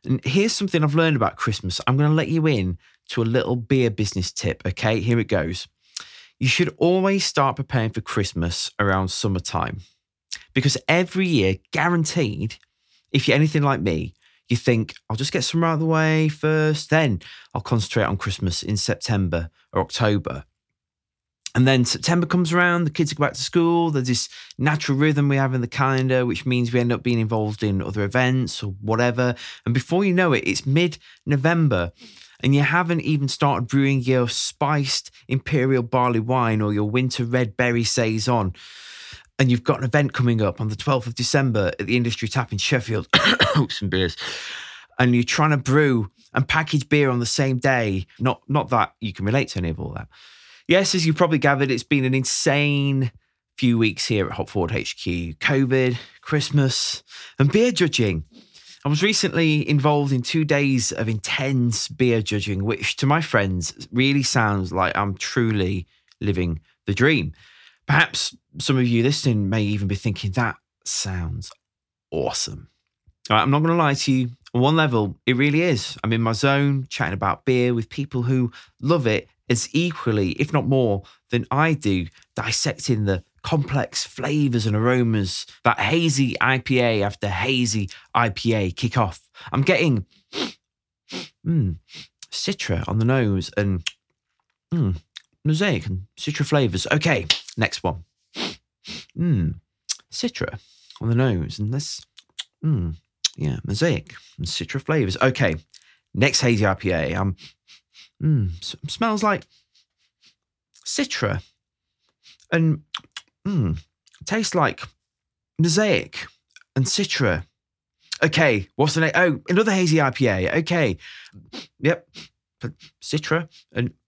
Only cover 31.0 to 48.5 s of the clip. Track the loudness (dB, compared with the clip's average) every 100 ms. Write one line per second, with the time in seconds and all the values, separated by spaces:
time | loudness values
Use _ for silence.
31 | -20 -14 -2 0 2 2 2 2 -2 _
32 | -20 -20 -20 -2 2 2 2 0 0 -2
33 | 0 -2 -2 2 2 2 0 2 2 2
34 | 2 2 2 -2 -6 -4 0 0 0 -4
35 | -6 -20 -4 -4 -2 0 2 0 0 2
36 | 2 0 0 0 2 2 0 0 0 0
37 | -2 -2 -2 0 -2 0 0 0 0 0
38 | 0 -2 0 0 0 -6 -18 -20 -20 -20
39 | -20 -20 _ 0 2 4 2 -2 2 2
40 | 2 2 2 2 0 0 -6 -4 -2 -2
41 | -2 -6 0 2 2 2 0 -2 0 0
42 | 0 -2 -4 -4 -4 -4 0 -2 0 -6
43 | 0 0 2 2 2 2 0 -2 -2 0
44 | 0 -2 -10 -10 -12 -14 -16 -20 -14 0
45 | 4 4 2 2 2 2 2 2 4 2
46 | -2 _ _ -4 0 -2 0 -2 2 2
47 | 2 0 -2 0 0 0 0 2 0 -2
48 | -6 -2 -2 -2 -2